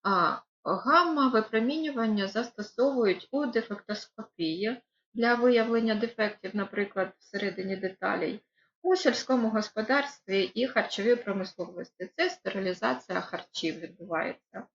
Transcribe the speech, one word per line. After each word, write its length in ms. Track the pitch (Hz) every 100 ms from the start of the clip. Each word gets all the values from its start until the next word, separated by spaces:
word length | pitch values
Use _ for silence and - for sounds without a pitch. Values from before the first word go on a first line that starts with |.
А, 340 | 196 190 160 135 _ _
гамма-випромінювання 1600 | - 185 247 330 339 302 262 226 214 220 240 311 311 262 220 208 196
застосовують 1000 | 214 247 - 202 - 269 262 214 185 -
у 160 | 277 277
дефектоскопії 1400 | 226 226 202 - 208 - - 208 - 160 165 208 247 _ _ _
для 200 | 220 233
виявлення 600 | 240 247 233 226 233 220
дефектів, 600 | 214 226 - 214 - 185 208
наприклад, 560 | 190 - 202 196 185 -
всередині 580 | _ 202 202 185 190 190
деталей, 640 | 190 190 190 196 165 208 _ _ _ _
у 140 | 349 370
сільському 520 | 302 233 - 254 226
господарстві 920 | 220 208 214 220 - - - - 196
і 240 | - 220 254
харчовій 500 | 226 - - 214 240
промисловості. 920 | 208 196 185 - 170 180 - _ 180 -
Це 140 | 359
стерилізація 880 | 359 - 196 196 - 220 254 - 180
харчів 600 | 180 165 - - 160 156
відбувається. 840 | 170 - 175 165 175 - _ 214 -